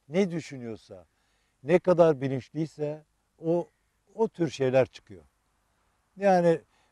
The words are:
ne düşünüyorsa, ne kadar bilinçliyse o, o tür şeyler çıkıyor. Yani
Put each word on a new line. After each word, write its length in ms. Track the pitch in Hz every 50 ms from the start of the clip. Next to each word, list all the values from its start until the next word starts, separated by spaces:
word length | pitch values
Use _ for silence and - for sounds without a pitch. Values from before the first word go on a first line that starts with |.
| _ _
ne 220 | 147 185 208 170
düşünüyorsa, 760 | 170 160 - - 143 131 120 117 110 98 _ _ 101 90 85 _ _ _ _ _ _ _ _ _ _ _ -
ne 160 | 135 175 175
kadar 420 | - 185 175 160 170 160 151 127
bilinçliyse 840 | 139 135 135 127 - _ - 151 160 147 _ 151 147 147 151 156 151 _ _ _ _ _ _ _ 160
o, 240 | 165 170 175 160 _ _ _ _ _ _ _ _ _ _
o 120 | 214 226 -
tür 220 | _ - 165 135
şeyler 360 | - - 135 131 127 131 123
çıkıyor. 380 | - _ - _ _ 101 85 76 _ _ _ _ _ _ _ _ _ _ _ _ _ _ _ _ _ _ 190
Yani 440 | 196 196 185 180 175 170 165 - _ _ _ _ _ _